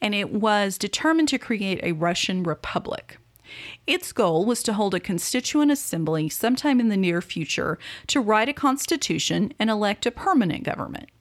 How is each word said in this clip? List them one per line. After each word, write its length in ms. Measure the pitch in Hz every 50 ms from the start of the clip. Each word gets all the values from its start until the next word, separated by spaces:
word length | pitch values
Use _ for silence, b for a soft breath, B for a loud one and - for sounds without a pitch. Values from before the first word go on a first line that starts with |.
and 140 | - 208 208
it 180 | 202 202 - -
was 460 | 214 202 220 208 208 202 196 190 -
determined 500 | - 202 - - - 311 320 320 320 294
to 100 | - 254
create 420 | - - 240 208 202 190 185 - -
a 100 | 180 170
Russian 520 | 156 165 170 175 - - - 190 185 185
republic. 760 | 165 151 - - - - - 208 - - - - - - - _ _ _ _ B B B B B B B B B
Its 240 | - - 359 - -
goal 360 | - - 226 180 165 160 185
was 160 | 226 247 233 -
to 100 | 233 214
hold 220 | 202 214 196 185
a 60 | 180
constituent 720 | 180 - 190 170 - - - 254 247 - - 302 294 294
assembly 600 | 285 269 - - - 165 165 156 156 156 156 156
sometime 500 | - - - 226 254 254 - 294 269 247
in 80 | 240 226
the 80 | 208
near 240 | 196 190 175 170 170
future 580 | 170 - - 175 160 - - - - - 160 B B B B B B
to 160 | - - 294 240
write 260 | 202 220 214 220 247
a 60 | 285
constitution 1000 | - - 277 262 277 - - 339 302 - - 175 160 147 - 165 170 196 208 - -
and 100 | 214 226
elect 380 | 220 208 208 202 208 - -
a 40 | 240
permanent 540 | 233 - - 392 381 285 220 175 151 - -
government. 460 | - - - - - - - - - _ _